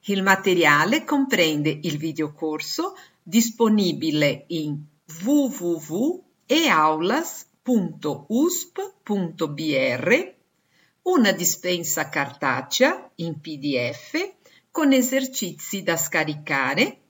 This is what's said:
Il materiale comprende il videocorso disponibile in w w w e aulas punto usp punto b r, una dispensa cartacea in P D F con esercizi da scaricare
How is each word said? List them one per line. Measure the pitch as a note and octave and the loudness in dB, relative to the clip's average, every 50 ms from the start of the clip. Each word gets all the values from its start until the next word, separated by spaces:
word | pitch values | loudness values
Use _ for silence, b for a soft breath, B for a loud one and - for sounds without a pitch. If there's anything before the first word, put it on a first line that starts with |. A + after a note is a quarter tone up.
| _ | _
Il | - G3+ G3 | -2 -2 2
materiale | F#3+ G3 F#3+ F#3+ - G3 F3+ F3 D#3+ D3 D3 D3 D#3 G3 C4 D#4+ - | 4 4 4 4 4 2 4 6 6 6 6 4 4 2 0 0 0
comprende | - D4+ C#4 C4+ C4 A3+ F3+ E3+ D#3+ D3+ D3 D3 D#3 D3 - | 0 0 0 2 2 2 2 4 2 2 0 0 0 -2 -2
il | - F3 D3 D3 | -4 -4 -4 -4
videocorso | D#3 E3 D3+ - D#3 D3 - - E3 D#3 D3+ D#3 - - - - E4+ G4 F#4+ B B B B B | -4 -6 -4 -4 -6 -6 -6 -6 -6 -6 -6 -6 -8 -8 -6 -4 -6 -6 -8 B B B B B
disponibile | _ E3+ E3 A#3 A#3 A#3+ - - A3+ A3 G#3+ G#3 G3 F3 D3+ C#3+ D#3 D#3+ D3 D3+ D3+ C#3+ C3 - - _ | _ 0 2 2 2 2 0 0 2 4 4 4 2 2 0 0 -2 0 2 2 2 2 0 -2 -8 _
in | F3 D#3+ D3+ D3+ D3 D3+ D3+ _ _ _ _ - D#3+ E3 | -6 -4 -4 -4 -6 -6 -10 _ _ _ _ -18 -14 -6
w | F#3 A#3+ | -2 2
w | D4 D4 C#4 B3 - - F3 F3 E3+ D#3 D3 | 2 2 2 0 -4 -4 -4 -4 -4 -4 -6
w | D3+ D#3 G3 B3 D#4 F#4 - _ _ _ _ _ | -6 -4 -2 -2 -2 -4 -6 _ _ _ _ _
e | - A#3+ G#3+ E4 C#4 | 0 0 2 4 4
aulas | F#3 D#3+ D#3 D#3 D#3 D#3 E3 F#3+ A#3 D#4 E4+ - - - - _ _ _ | 4 4 4 2 2 0 0 0 0 -2 -2 -6 -10 -14 -16 _ _ _
punto | _ B3 B3 A3 F3+ D#3+ D#3 - - D3+ C#3 - - _ | _ 0 2 2 2 -2 -6 -6 -6 -6 -6 -6 -6 _
usp | G#3+ B3 D4+ F4 F4 - - - _ - G4 F#4+ _ _ | 0 0 2 0 0 -4 -8 -8 _ -10 -10 -10 _ _
punto | _ - G#3 G3 F3+ E3 - - D#3+ D3+ | _ -4 -2 -2 -2 -4 -4 -4 -4 -4
b | D3 C#3+ D#3+ D#3 C#3+ | -4 -4 -2 0 0
r, | C3 C3 C3 B2 B2 C3 E3+ A#3 D#4+ F#4 - - _ _ _ _ _ _ _ _ _ _ _ _ _ | 2 2 0 0 0 2 2 2 2 2 -6 -14 _ _ _ _ _ _ _ _ _ _ _ _ _
una | _ F4+ F#4 D#4+ A3 G3+ | _ 2 4 6 6 4
dispensa | F#3+ - F3+ E3+ - - - F3+ F3+ E3+ E3 - - E3 D3 - | 2 2 0 -2 -2 -2 -2 -2 -2 -2 -2 -4 -2 -4 -4 -4
cartacea | - D3 C#3 C#3 - - D3 C3+ B2 C3+ C3 - - - B3+ D4+ F#4 - - - _ | -2 -4 -4 -4 -6 -4 -2 -2 -2 -2 -4 -4 2 2 2 2 2 -2 -10 -18 _
in | - E3+ E3 D3+ D3 | -8 -8 -8 -8 -8
P | - E3 D3+ C#3 | -10 -12 -12 -6
D | C3+ D3 C3+ B2 A#2+ A#2+ | -4 -2 0 0 0 -2
F | - - - - - D#4+ G4 G4 - b b b b b b b | -6 -8 -14 -6 -6 -6 -6 -6 -10 b b b b b b b
con | _ E4 D#4 C#4 | _ 2 4 4
esercizi | C4+ C4 B3 B3+ C4 C#4 C4 C4 - - G#3 F3 D3+ - - - - G3 | 4 4 4 2 0 -2 -2 -2 -6 -6 -8 -8 -8 -12 -10 -8 -8 -4
da | - - E3 E3 | -2 -2 -2 -2
scaricare | - - - E3 D#3 D3+ D3 D3 - - D3 C#3 C3 C3 C#3+ F3 B3+ G#4 - _ _ | -2 -2 0 -2 -2 -2 -4 -8 -6 -4 -2 -2 0 0 0 0 0 0 -2 _ _